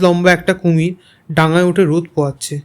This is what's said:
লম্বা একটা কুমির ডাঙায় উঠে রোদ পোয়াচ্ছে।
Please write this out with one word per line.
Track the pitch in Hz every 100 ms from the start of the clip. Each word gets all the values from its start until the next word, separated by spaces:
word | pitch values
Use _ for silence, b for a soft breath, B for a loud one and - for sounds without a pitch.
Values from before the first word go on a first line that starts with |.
লম্বা | 180 175 180
একটা | 175 175
কুমির | 185 175 160 165 180 b b b
ডাঙায় | 160 160 165
উঠে | 180 170
রোদ | 180 160 165 -
পোয়াচ্ছে। | 143 135 - 147